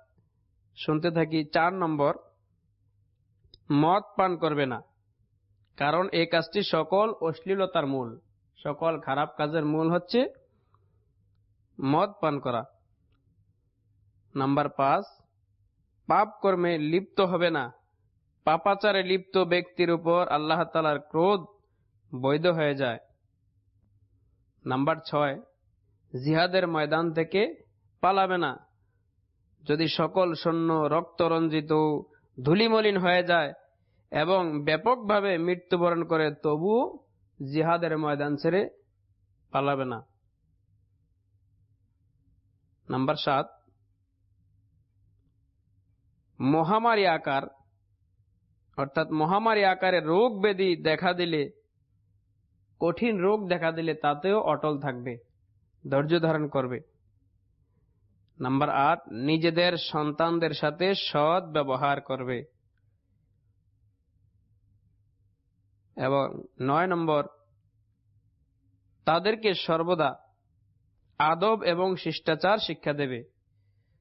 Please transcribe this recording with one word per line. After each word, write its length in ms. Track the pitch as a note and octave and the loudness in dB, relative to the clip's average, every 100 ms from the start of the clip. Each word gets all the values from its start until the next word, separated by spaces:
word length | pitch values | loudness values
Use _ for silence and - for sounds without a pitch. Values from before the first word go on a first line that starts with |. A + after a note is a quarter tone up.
| _ _ _ _ _ _ _ - | _ _ _ _ _ _ _ -10
শুনতে 300 | - D#3 E3+ | -2 0 0
থাকি। 300 | E3 D#3 D#3+ | 0 0 0
চার 280 | D3+ E3+ E3+ | 0 2 2
নম্বর, 380 | F#3+ E3 D3+ C#3+ F3+ _ _ _ _ _ _ _ _ _ _ _ _ _ - - | 0 -2 0 0 -2 _ _ _ _ _ _ _ _ _ _ _ _ _ -18 -2
মদ 320 | C#3+ D#3 G3 G3+ | 2 4 2 -2
পান 160 | - F#3 E3+ | -2 -2 0
করবে 280 | D#3+ D3 C3+ | -2 0 -2
না, 120 | A#2 - _ _ _ _ _ _ _ _ - | -4 -12 _ _ _ _ _ _ _ _ -4
কারণ 260 | C#3+ D#3+ F#3+ | 0 0 0
এই 140 | E3+ E3 | -2 0
কাজটি 340 | E3 D#3+ G#3 | 0 -2 -4
সকল 420 | - E3 D#3 F#3+ A3 - | 0 -2 2 2 0 -2
অশ্লীলতার 680 | E3 D#3 F#3 G3 F#3 E3+ C#3+ | -6 -6 -4 -2 0 -2 -2
মূল। 220 | C3+ A#2 A2+ _ _ _ _ | -4 -6 -12 _ _ _ _
সকল 340 | D3+ C#3+ E3 D#3 | -8 -4 -2 -2
খারাপ 300 | C#3+ C3+ D#3 - | -4 -4 -4 -2
কাজের 280 | D3+ D#3+ | -2 0
মূল 240 | D3+ D#3 D#3+ | 0 0 2
হচ্ছে 300 | F3 F3 A#3+ C4+ - _ _ _ _ _ _ _ _ _ _ _ _ _ - | 0 0 0 0 -4 _ _ _ _ _ _ _ _ _ _ _ _ _ -6
মদ 320 | C3+ D3+ G#3 - | 0 0 0 -2
পান 160 | D#3 C#3+ | -4 -2
করা। 220 | C3 A#2+ B2 _ _ _ _ _ _ _ _ _ _ _ _ _ _ _ _ | -4 -4 -6 _ _ _ _ _ _ _ _ _ _ _ _ _ _ _ _
নাম্বার 320 | C#3 C3+ C#3+ C#3+ | -4 0 0 -2
পাঁচ, 360 | - C#3 E3+ G#3 _ _ _ _ _ _ _ _ _ - | 0 0 0 -2 _ _ _ _ _ _ _ _ _ 0
পাপ 200 | E3+ G#3+ - | 2 2 0
কর্মে 320 | G3 F3+ F3 E3 | 0 2 2 0
লিপ্ত 340 | D3+ F3 G3 - | 0 -2 -2 0
হবে 280 | F#3 F3 F3 | 0 2 0
না। 140 | D#3 A#2+ - _ _ _ _ _ _ - | 0 -4 -10 _ _ _ _ _ _ 0
পাপাচারে 560 | D#3+ G3+ G3 G#3 G3 | 2 2 2 2 2
লিপ্ত 320 | F#3 F#3 F#3 F#3+ | 2 0 0 0
ব্যক্তির 460 | F3+ F3+ F3 - F3 | 2 2 0 -2 0
উপর 300 | E3 E3+ F3 F3 | 2 2 2 2
আল্লাহ 320 | D3 D3+ E3 | 0 0 0
তাআলার 340 | E3 E3 D#3 C#3+ | 0 0 0 -2
ক্রোধ 400 | - D#3+ F#3 G3+ D#3 _ _ _ _ _ - | -2 0 2 2 -2 _ _ _ _ _ -14
বৈধ 340 | C3 C3 D3+ F3 | -4 0 2 2
হয়ে 280 | E3 D3 | 2 0
যায়। 260 | C#3 B2+ A2 _ _ _ _ _ _ _ _ _ _ _ _ _ _ _ _ | 0 -2 -4 _ _ _ _ _ _ _ _ _ _ _ _ _ _ _ _
নাম্বার 320 | C3 B2+ C#3+ D#3+ - | -6 -2 0 -2 -2
ছয়, 280 | D3 D3 C#3 - _ _ _ _ _ _ | -2 -2 -4 -12 _ _ _ _ _ _
জিহাদের 520 | B2+ C#3 D#3 F3+ F#3 F3 | -6 0 2 2 2 0
ময়দান 380 | D#3+ D3 D#3+ E3+ | 0 0 0 0
থেকে 300 | D#3+ E3 F#3 B3+ - _ _ _ - | -2 -2 0 -2 -4 _ _ _ -2
পালাবে 360 | F3+ G3 F#3+ F3+ | 0 2 2 0
না। 140 | D3+ B2 _ _ _ _ _ _ _ _ _ _ | -2 -6 _ _ _ _ _ _ _ _ _ _
যদি 220 | - D3+ D#3+ | -4 -2 -2
সকল 400 | - D#3 F#3+ F3+ | -2 -2 2 0
সৈন্য 360 | D#3 E3+ E3 E3 D#3+ D3 | 0 -2 0 0 0 2
রক্তরঞ্জিত, 840 | D#3 E3+ - E3 E3 D#3+ D#3 D3+ D#3 D#3 D3 - _ _ - | 0 -2 -2 0 2 0 -2 0 2 2 -2 -8 _ _ -6
ধুলিমলিন 580 | C3 F#3+ A3+ A3 G#3+ G3 | 2 2 4 4 2 2
হয়ে 260 | F3+ F3+ | 2 2
যায় 280 | F3 E3+ C#3+ - _ _ _ _ - | 4 2 0 -6 _ _ _ _ -8
এবং 280 | C#3+ D#3+ F#3+ E3+ D3 | -2 2 2 0 -2
ব্যাপকভাবে 680 | D3 D#3 G#3+ B3 G#3 G#3 G3 E3+ | -2 0 0 0 2 0 2 0
মৃত্যুবরণ 640 | E3+ F3+ - F3+ F3 E3+ | 0 -2 -2 0 2 0
করে, 220 | E3 D#3+ D#3 D3+ | 0 0 0 0
তবুও 400 | D#3 D3+ F#3 A3+ D#4+ - _ _ _ - | -2 0 0 0 0 -6 _ _ _ -14
জিহাদের 520 | C#3 D3 D#3+ E3+ E3 D#3 | -6 0 2 2 0 -2
ময়দান 340 | D3+ C#3+ C#3+ C#3+ | -2 -2 -2 -2
ছেড়ে 260 | E3 F3+ - - _ _ _ _ _ _ _ | 0 0 -2 -8 _ _ _ _ _ _ _
পালাবে 320 | C3+ C#3 C#3 | -2 0 0
না। 140 | B2+ A2+ - _ _ _ _ _ _ _ _ _ _ _ _ _ _ _ _ _ _ _ _ _ _ _ _ _ _ _ - | -4 -6 -12 _ _ _ _ _ _ _ _ _ _ _ _ _ _ _ _ _ _ _ _ _ _ _ _ _ _ _ -8
নাম্বার 280 | C3 C3 D3+ | -4 -2 -2
সাত, 300 | - C#3 - _ _ _ _ _ _ _ _ _ _ _ _ _ _ _ _ _ _ _ _ _ _ _ _ _ _ _ _ - | -2 -2 -4 _ _ _ _ _ _ _ _ _ _ _ _ _ _ _ _ _ _ _ _ _ _ _ _ _ _ _ _ -4
মহামারী 640 | C3 D#3 D#3+ G#3+ A#3 A3 F#3+ | 0 2 2 2 2 2 2
আকার, 380 | D#3+ D#3 C3+ - - _ _ _ _ _ _ _ _ _ _ _ - | 0 -2 -4 -4 -16 _ _ _ _ _ _ _ _ _ _ _ -6
অর্থাৎ 300 | C#3+ D#3+ D#3 | -4 -2 -2
মহামারী 500 | D#3 D#3 G3 A3+ G#3+ | 0 2 2 2 2
আকারে 340 | G3 F#3 F#3 F3+ | 2 2 2 0
রোগ 300 | D#3 F3 B3 G3+ | 2 2 2 2
ব্যাধি 300 | G#3 F#3+ F#3+ D#3+ | 0 2 0 0
দেখা 280 | D#3 D#3 F3+ | 0 0 0
দিলে, 300 | F3+ F3 D#3 C#3 - _ _ _ _ _ _ _ _ _ _ _ - | 0 -2 -2 -4 -8 _ _ _ _ _ _ _ _ _ _ _ -4
কঠিন 340 | E3 E3+ A#3 G#3 | -4 -2 -2 0
রোগ 180 | F#3 G#3+ F#3+ | 0 0 -2
দেখা 220 | F3 E3 | -2 -2
দিলে 200 | E3 E3 | -2 -4
তাতেও 440 | D#3 D3 D3 F#3 G#3+ | -2 -2 -2 0 0
অটল 300 | - C#3+ D#3 C#3+ | 0 -2 -2 -4
থাকবে, 340 | C#3 B2 B2 A#2 _ _ _ _ _ _ | -6 -8 -10 -12 _ _ _ _ _ _
ধৈর্য 280 | C#3 C#3 D3+ E3+ | -2 0 2 2
ধারণ 240 | E3 D#3 D3 | 2 0 -2
করবে। 300 | C#3 B2+ A#2+ - _ _ _ _ _ _ _ _ _ _ _ _ _ _ - | -2 -4 -6 -12 _ _ _ _ _ _ _ _ _ _ _ _ _ _ -8
নাম্বার 320 | B2+ C3+ D3 C#3 | -2 0 0 2
আট, 200 | C#3+ E3+ - A2 | 2 0 -4 -6
নিজেদের 500 | C#3 D#3+ E3 D#3+ F3 E3+ | -2 2 2 2 0 0
সন্তানদের 680 | - D#3 D3+ D3 E3 E3+ D#3+ | -4 -4 -4 0 0 0 -2
সাথে 320 | D3 D3+ E3 F3+ G3 | -2 -4 0 -2 -2
সৎ 380 | - D3+ D3+ F3+ E3+ | -2 0 2 0 -2
ব্যবহার 440 | D3+ C3+ C3 C#3+ C#3 | -4 -2 -2 0 -2
করবে। 380 | - C3 B2+ A#2+ C#3 _ _ _ _ _ _ _ _ _ _ _ _ _ _ _ _ _ _ _ _ _ _ _ _ _ _ _ _ _ _ _ _ _ _ - | -4 -8 -6 -8 -8 _ _ _ _ _ _ _ _ _ _ _ _ _ _ _ _ _ _ _ _ _ _ _ _ _ _ _ _ _ _ _ _ _ _ -4
এবং 280 | C3 C#3 C3+ - - - | 0 0 -2 -6 -16 -6
নয় 280 | B2+ D3+ F#3 | 0 0 0
নম্বর, 340 | F3 D#3+ D3+ C#3+ _ _ _ _ _ _ _ _ _ _ _ _ _ _ _ _ _ - | 0 0 0 -2 _ _ _ _ _ _ _ _ _ _ _ _ _ _ _ _ _ -2
তাদেরকে 440 | E3 G3 A3 G#3+ F3 | 0 0 0 0 -2
সর্বদা 520 | - E3 E3+ F3 C#3+ B2+ _ _ _ _ _ _ _ _ _ - | 0 0 0 0 0 -2 _ _ _ _ _ _ _ _ _ 0
আদব 380 | D3+ E3+ G3+ A3 | 2 2 2 2
এবং 240 | F3+ E3+ F#3 F#3 | 0 0 0 -2
শিষ্টাচার 640 | D#3+ D3+ - D#3 F3+ G#3+ | -6 -4 -2 0 2 0
শিক্ষা 340 | - D#3+ D3+ | -2 -6 -4
দেবে। 280 | D3 C#3 A#2+ - _ _ _ _ _ _ _ | -4 -4 -6 -12 _ _ _ _ _ _ _